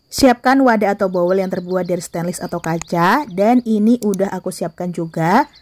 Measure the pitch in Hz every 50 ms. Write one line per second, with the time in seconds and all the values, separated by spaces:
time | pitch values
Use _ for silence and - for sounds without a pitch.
0 | _ _ - - 277 254 240 240 - 262 269 269 269 254 226 214 214 196 202 214
1 | 202 190 185 180 175 175 190 190 190 185 190 190 180 175 185 185 180 175 180 -
2 | - - - 175 165 175 180 - 180 175 - 170 - 165 165 170 - - 180 170
3 | 170 185 220 294 294 220 175 190 202 220 247 247 240 226 220 208 208 226 247 240
4 | - 214 196 185 196 196 190 180 - 185 175 - 185 170 - - 175 180 170 175
5 | 170 165 - 170 160 165 196 254 294 - _ -